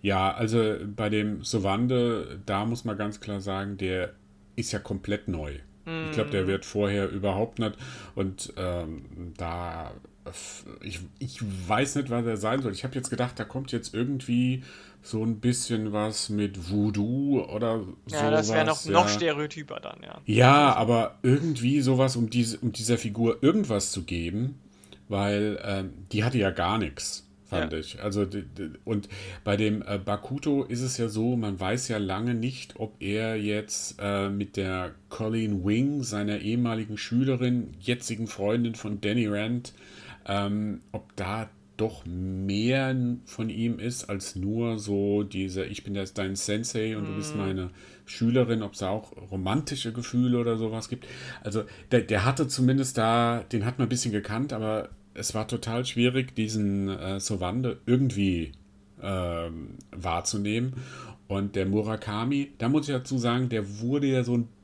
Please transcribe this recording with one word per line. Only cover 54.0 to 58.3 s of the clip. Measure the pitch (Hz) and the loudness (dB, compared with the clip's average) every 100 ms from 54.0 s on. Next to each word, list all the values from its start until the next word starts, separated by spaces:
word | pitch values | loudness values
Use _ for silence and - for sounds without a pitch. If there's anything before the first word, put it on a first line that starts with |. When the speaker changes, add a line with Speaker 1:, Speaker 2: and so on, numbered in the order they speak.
| 120 | 0
Speaker 1:
gekannt, | 104 104 107 143 | -2 -2 -2 -2
aber | 113 110 107 - - - | -2 0 0 -4 -12 -18
es | - - 110 | -6 -4 -2
war | 107 | -2
total | 117 - 117 127 | -4 -2 -2 -2
schwierig, | 120 120 127 131 - | 4 4 4 -2 -2
diesen, | 110 110 101 98 98 | 0 2 2 2 0
äh, | 98 92 98 | -2 -4 -4
Sowande | - 98 90 113 127 - - | -2 -2 0 0 -2 -2 2
irgendwie, | 123 135 101 98 | 4 4 2 2